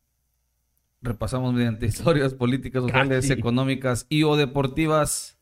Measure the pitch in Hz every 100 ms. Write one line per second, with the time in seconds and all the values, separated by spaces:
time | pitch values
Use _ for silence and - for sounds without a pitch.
0 | _ _ _ _ _ _ _ _ _ _
1 | 120 107 110 127 127 123 120 107 113 -
2 | 170 151 135 131 120 131 127 127 123 135
3 | 135 131 135 131 120 123 135 131 131 123
4 | - 151 151 147 139 139 135 135 160 156
5 | 147 - - _